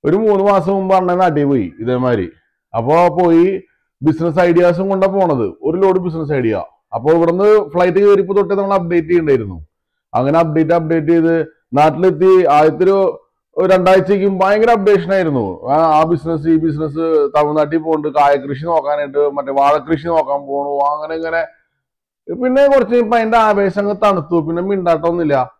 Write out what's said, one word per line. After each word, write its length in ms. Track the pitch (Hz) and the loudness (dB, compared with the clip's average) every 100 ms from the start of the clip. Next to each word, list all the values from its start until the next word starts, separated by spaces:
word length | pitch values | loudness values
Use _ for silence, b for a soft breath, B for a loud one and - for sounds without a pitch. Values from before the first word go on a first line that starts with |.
| 143 | 0
ഒരു 100 | 185 | 0
മൂന്ന് 280 | 220 202 | 0 0
മാസം 300 | 202 196 160 | 2 0 0
മുമ്പ് 220 | 196 190 190 | -4 0 0
അണ്ണൻ 220 | 180 180 | 0 0
നാട്ടിൽ 280 | 180 147 143 | 0 0 0
പോയി 260 | 135 92 - | 0 -4 -8
ഇതേമാതിരി. 520 | 113 123 127 117 85 _ _ _ _ 113 | -4 -2 0 -2 -4 _ _ _ _ -6
അപ്പൊ 300 | 117 160 175 | 0 2 2
പോയി 560 | 160 175 165 180 190 - _ _ _ | 2 2 4 4 0 -10 _ _ _
business 360 | 147 160 170 160 | -2 0 -2 0
ഐഡിയാസും 500 | 175 170 175 170 190 | 2 4 2 2 -2
കൊണ്ടാ 180 | 190 190 | 0 0
പോണത്, 400 | 196 180 139 110 - | 0 0 0 -4 -4
ഒരു 160 | 147 170 | -4 0
load 220 | 190 185 | 2 2
business 320 | 180 160 151 | -2 -6 -4
idea. 320 | 143 117 101 - _ _ | -2 -2 -2 -6 _ _
അപ്പൊ 160 | 113 131 | -6 0
ഇവിടുന്ന് 600 | 165 170 175 208 214 160 | 2 2 2 4 2 2
ഫ്ലൈറ്റ് 280 | 170 180 190 | -2 0 2
കയറിയപ്പോ 360 | 202 202 185 | 4 4 2
തൊട്ടേ 220 | 196 185 196 | -2 0 -2
നമ്മൾ 180 | 196 | -2
അപ്ഡേറ്റ് 340 | 196 170 175 156 | -2 0 -4 0
ചെയ്യണ്ടായിരുന്നു. 600 | 175 156 131 101 87 76 _ _ _ _ | -2 2 -2 -2 -12 -18 _ _ _ _
അങ്ങനെ 260 | - 135 160 | -4 0 0
അപ്ഡേറ്റ്, 340 | 165 156 156 | 0 0 0
അപ്ഡേറ്റ് 340 | 170 156 165 156 | 0 0 -4 0
ചെയ്ത് 400 | 170 165 165 156 b _ | 2 2 0 -4 b _
നാട്ടിലെത്തി 720 | 135 156 147 185 151 185 185 165 | 2 2 2 -2 2 4 4 4
ആദ്യത്തെ 380 | 147 156 135 | 4 2 2
ഒരു, 380 | 185 196 185 - _ _ _ - | 0 2 0 -4 _ _ _ -4
ഒരു 160 | 180 | 2
രണ്ടാഴ്ചയ്ക്കും 640 | 185 180 190 160 202 196 190 | 2 4 2 2 0 0 0
ഭയങ്കര 320 | 190 208 233 | 0 2 2
updation 440 | 233 196 196 170 | 2 2 0 0
ആയിരുന്നു. 560 | 190 170 135 101 87 101 | -2 0 -2 -4 -8 -4
ആ, 60 | 147 | 0
ആ 280 | 165 156 | 2 2
business, 440 | 160 170 160 165 151 | 0 -2 -4 -4 0
ഈ 80 | 160 | 0
ബിസിനസ്, 760 | 160 147 156 147 165 156 143 151 | 0 -4 -6 -4 0 0 0 0
തമിഴ്നാട്ടിൽ 400 | 147 151 147 165 | 0 0 -2 -2
പോകുന്നുണ്ട്, 420 | 160 156 147 143 | -2 -4 -2 2
കായ 160 | 143 143 | 2 2
കൃഷി 300 | 135 135 160 | -2 -8 -2
നോക്കാനായിട്ട്, 640 | 165 143 147 143 143 147 | -2 -2 -4 -2 -2 -2
മറ്റേ 220 | 143 135 | -2 -4
വാഴ 260 | 139 139 147 | 0 2 0
കൃഷി 300 | 147 160 165 | -2 -4 -2
നോക്കാൻ 380 | 165 139 143 139 | -2 -2 -6 -4
പോണു, 240 | 139 143 | -6 -4
അങ്ങനെ 460 | 143 143 151 156 160 | -2 -2 -4 -8 -8
ഇങ്ങനെ. 260 | 165 165 165 _ _ _ _ _ _ _ - 175 | -4 -4 -6 _ _ _ _ _ _ _ -14 -6
പിന്നെ 240 | 254 262 277 | -2 2 4
കുറച്ച് 260 | 277 208 | 4 2
കഴിഞ്ഞപ്പോ 240 | 240 220 233 | 0 2 0
അതിന്റെ 200 | 220 233 | 2 2
ആവേശം 440 | 214 202 196 190 | 2 2 0 -2
അങ്ങ് 140 | 202 202 | -4 0
തണുത്തു, 320 | 208 190 147 170 | 0 0 -2 -2
പിന്നെ 260 | 160 170 | -2 -6
മിണ്ടാട്ടമൊന്നുമില്ല. 880 | 190 196 175 165 170 170 156 139 127 _ | -4 -2 0 0 0 -2 0 0 -2 _